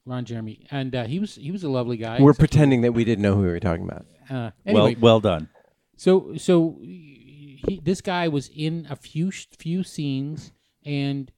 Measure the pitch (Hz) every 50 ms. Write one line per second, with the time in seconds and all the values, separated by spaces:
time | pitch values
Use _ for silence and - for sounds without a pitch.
0 | - 127 127 123 123 104 117 113 113 107 107 - _ - 143 139 131 127 123 123
1 | 117 110 147 190 214 202 - - - 147 190 196 175 143 131 127 120 120 123 107
2 | 113 113 113 131 135 147 143 - 156 - - 147 151 139 131 120 117 120 117 117
3 | 113 113 113 98 104 101 98 101 95 90 85 87 - 87 82 90 92 - - -
4 | - _ _ _ _ - 135 127 117 107 - _ - 196 208 104 104 117 117 117
5 | 113 117 110 110 101 101 85 78 78 - _ _ _ _ _ _ _ _ _ -
6 | - 180 185 190 - - 147 160 - - 180 170 165 165 92 71 - 160 185 180
7 | 156 147 131 117 - 143 147 147 147 143 135 143 - 196 196 165 147 165 190 -
8 | - 196 180 175 170 165 147 139 123 - - 151 151 160 165 170 151 151 143 -
9 | - - - 151 175 190 - - - - _ - - 160 170 190 175 - - -
10 | 147 143 135 135 139 147 156 - - - _ _ _ _ _ _ - 147 147 143
11 | 139 139 139 139 131 - _